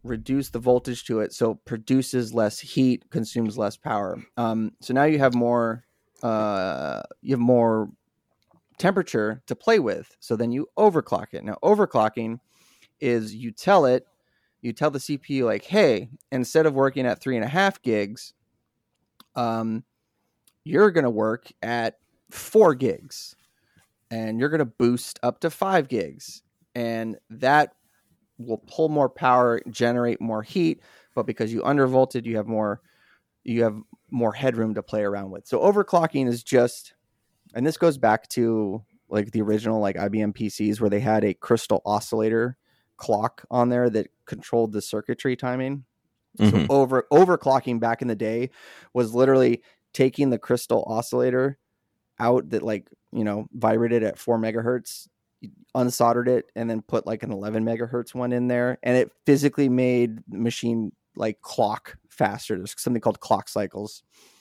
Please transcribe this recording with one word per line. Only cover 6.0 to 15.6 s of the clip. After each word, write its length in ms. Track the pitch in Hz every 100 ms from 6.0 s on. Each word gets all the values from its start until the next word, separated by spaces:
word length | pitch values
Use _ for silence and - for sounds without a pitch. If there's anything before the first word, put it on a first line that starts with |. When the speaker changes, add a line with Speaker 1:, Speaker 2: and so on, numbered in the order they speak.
| _ _
Speaker 1:
uh, 800 | 123 110 107 98 95 67 71 53 - -
you 120 | -
have 80 | 131
more 500 | 120 123 117 110 104 - _ _ _ _ _ _ _ -
temperature 640 | 170 190 175 120 107 113 -
to 80 |
play 240 | 120 - 220
with. 380 | 120 82 - _
So 140 | - 113
then 140 | 117
you 140 | 127 - -
overclock 560 | 214 160 - 90 -
it. 100 | -
Now, 140 | 107 101
overclocking 760 | 165 208 202 120 107 120 113 117 _ _ _ _ _ _
is 340 | 131 117 110
you 160 | 107 117
tell 340 | - 185 196
it, 220 | 139 127 - _ _ _ _ _
you 100 | 123
tell 180 | 113 147
the 100 | 139
C 180 | - 143
P 160 | -
U, 100 | 135
like, 200 | 117 104